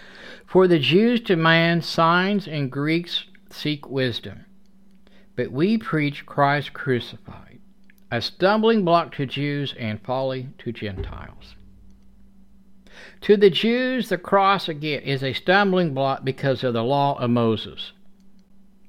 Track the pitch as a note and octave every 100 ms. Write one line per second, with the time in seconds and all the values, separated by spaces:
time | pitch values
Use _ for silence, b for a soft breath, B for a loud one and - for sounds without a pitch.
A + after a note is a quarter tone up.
0 | B B B B - F3+ F#3 E3 C#3 F3
1 | A#3 A#3 A#3 E3+ D#3+ E3 E3+ E3+ - -
2 | E3 F3 F#3+ G#3 D#3+ D3+ C3+ C3+ D3 E3
3 | F3 - - - - - D3+ D3 - C3+
4 | B2+ A2 G2+ D#2+ - - - - - -
5 | b b b - A#2+ B2+ F#3+ A3+ - D#3
6 | C#3+ C#3+ - - C#3 D3 C#3+ - C#3 B2
7 | - - - G#2+ - - - - - -
8 | - A#2+ - - F#3 A3 A3 A3 F3 E3+
9 | C#3 - C#3 C3+ C#3+ C#3+ C3 - A2+ G#2+
10 | - C3 C3+ C3 C3 - A#2+ A2+ G#2+ F2
11 | - - - - - - - - - -
12 | - - - - - - - - B B
13 | B B - G#3 G3+ D3 A3+ A#3+ B3+ B3+
14 | - F3+ - G3 G3 G3 - D3 D3+ C#3
15 | - C3+ C3+ - - F#3+ G3+ F#3 E3+ C3+
16 | C3+ C3+ C3+ C3 C#3 B2 B2+ A#2 A#2 C#3+
17 | C#3 C#3 B2 A#2+ A2+ G#2+ - C2+ - -
18 | - - - - - - - -